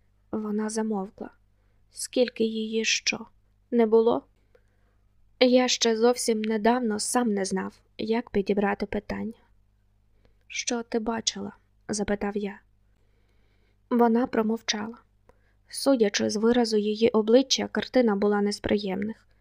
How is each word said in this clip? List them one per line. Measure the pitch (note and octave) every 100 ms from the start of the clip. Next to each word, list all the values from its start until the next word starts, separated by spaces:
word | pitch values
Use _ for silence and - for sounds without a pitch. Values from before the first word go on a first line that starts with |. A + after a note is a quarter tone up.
| _ _ _
Вона | G#3+ G#3+ G#3 G#3+
замовкла. | A3 A3 G3+ G3 - - - _ _ _ _ _
Скільки | - - - A#3+ -
її | A3+ A3 A3 A3 A3
що, | - - - A3 _ _ _ _
не | A#3+ A3
було? | A3+ A3+ C4 - _ _ _ _ _ _ _ _ _ _ -
Я | B3+ B3+ B3
ще | - A#3 A3
зовсім | A#3+ B3 - G#3+
недавно | G#3+ A3 A3 B3+ A3+ G#3
сам | - B3 A#3
не | G3 F#3+
знав, | F#3+ G3 - _ -
як | G#3+ A3+ -
підібрати | G3+ G3 G3 G3+ G#3 G3+
питання. | - - G3 G#3 - _ _ _ _ _ _ _ _ _ _ -
"Що | - - A#3+
ти | A#3 A#3
бачила?" — | A3+ A3+ - G3 G3+ - _ _ -
запитав | G#3+ G3+ G3+ G3+ G3+
я. | G3+ - _ _ _ _ _ _ _ _ _ _ _ _ -
Вона | A#3+ A#3 A#3 C4
промовчала. | A#3 A3 A3+ - G#3 A3 A#3 _ _ _ _ _ _ _
Судячи | - C#4 B3+ G3+ - A3
з | G#3
виразу | A3+ B3 A3+ G#3+
її | G#3 G#3+ A3+
обличчя, | A3 G#3+ B3 C4+ - G3+
картина | G#3+ - B3+ A#3 G3
була | G#3 G#3
не | G3+
з | G3+
приємних. | A3+ G#3 G3 F#3+ G#3+ - _ _